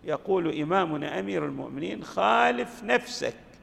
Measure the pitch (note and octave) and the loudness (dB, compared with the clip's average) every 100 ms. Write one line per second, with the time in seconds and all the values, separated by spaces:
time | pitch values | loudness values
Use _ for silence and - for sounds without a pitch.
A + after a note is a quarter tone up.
0 | F3 D3 - F#3+ E3 C#3+ D3+ F#3+ F3 D3+ | -2 -4 2 2 2 0 2 2 2 -2
1 | D3 D#3 G3 F#3 D3 C3+ C3 C3 E3+ G#3+ | -2 -4 -2 -2 -2 -4 -8 -6 -6 -6
2 | - - G3 A#3 A#3+ B3 A#3+ - G#3 B3 | -6 2 4 6 4 2 -4 -8 0 0
3 | - - - - - - | 0 -6 -6 -6 -20 -20